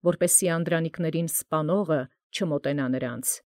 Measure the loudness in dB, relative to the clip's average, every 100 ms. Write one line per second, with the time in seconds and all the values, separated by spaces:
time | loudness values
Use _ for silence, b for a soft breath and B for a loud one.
0 | 0 2 4 4 4 0 0 0 0 -2
1 | -2 0 -2 -4 -2 -2 2 0 2 0
2 | -2 _ _ -4 -2 0 -2 -2 0 -2
3 | -4 -6 -6 -6